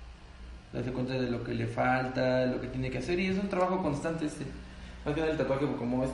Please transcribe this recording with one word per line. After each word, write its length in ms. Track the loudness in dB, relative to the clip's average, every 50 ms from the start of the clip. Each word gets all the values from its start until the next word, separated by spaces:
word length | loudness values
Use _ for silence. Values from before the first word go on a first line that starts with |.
| -16 -16 -16 -16 -18 -18 -16 -14 -14 -14 -14 -14 -14 -8 -6
darse 180 | -4 -4 -2
cuenta 220 | -2 -2 0 0 0
de 180 | 0 0 0
lo 100 | 0 -2 -2
que 100 | -2 -2
le 120 | -2 -2 0
falta, 720 | 0 2 4 4 4 4 2 0 0 2 4 4 4 4
de 80 | 4 4
lo 140 | 2 0
que 60 | -2 -4
tiene 220 | -4 -2 -2 -2
que 80 | -2 -2
hacer, 200 | -2 0 0 2
y 80 | 2 2
es 120 | 2 2
un 80 | 0 0
trabajo 340 | 2 2 2 4 4 2
constante 440 | 2 2 0 0 0 -2 -2 0 -2
este. 200 | -2 -2 -4 -6 -8 -8 -10 -12 -12 -14 -12 -12 -12 -12 -6 -4
Más 100 | -2 0
que 60 | 2
nada 100 | 2 2
el 60 | 2 2
tatuaje, 280 | 2 2 2 2 2 0 0 0
como 260 | 0 0 2 2 2
es 60 | 0